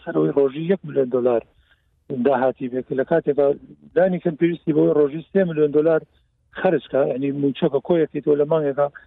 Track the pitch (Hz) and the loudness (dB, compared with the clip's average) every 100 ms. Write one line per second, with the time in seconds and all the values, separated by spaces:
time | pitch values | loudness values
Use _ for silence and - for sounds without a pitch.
0 | - 160 156 139 139 135 165 196 156 139 | -6 -2 0 2 0 0 -2 -2 -2 -2
1 | 131 127 123 117 - _ _ _ _ _ | -2 0 0 0 -4 _ _ _ _ _
2 | - 135 127 131 131 - 131 127 123 131 | -10 -2 0 2 0 -2 -6 -8 -6 -6
3 | 131 165 156 139 139 143 - - 147 156 | -2 0 0 0 0 0 -8 -20 -6 0
4 | 185 180 175 151 170 170 - 147 165 151 | 0 0 -4 0 -2 0 -2 2 2 2
5 | 147 156 - 196 185 156 151 147 156 160 | 0 -2 -4 -2 0 0 2 2 2 0
6 | 151 _ _ _ _ - 190 160 - 131 | -2 _ _ _ _ -4 0 0 -2 -2
7 | 147 139 139 143 143 - 165 139 - 175 | 0 -2 -4 -2 -2 0 -2 -2 0 0
8 | 151 151 143 147 147 160 147 135 143 - | 0 -2 0 0 2 0 0 -2 -2 -4